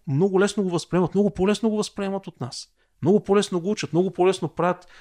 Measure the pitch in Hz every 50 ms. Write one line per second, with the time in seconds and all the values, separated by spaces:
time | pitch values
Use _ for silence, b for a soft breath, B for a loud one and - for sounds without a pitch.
0 | _ 160 135 143 185 202 185 180 202 202 - 220 196 185 170 156 - - 170 175
1 | 180 - - 196 208 196 - - 185 208 202 - 226 220 214 214 208 - - -
2 | 202 190 196 196 - 175 - - 123 - - - - - _ _ _ _ _ _
3 | 127 165 202 196 - - 196 208 196 - 185 175 165 202 214 - - - 151 170
4 | 185 190 - - 180 190 185 - 175 147 - - 165 180 180 - - B B B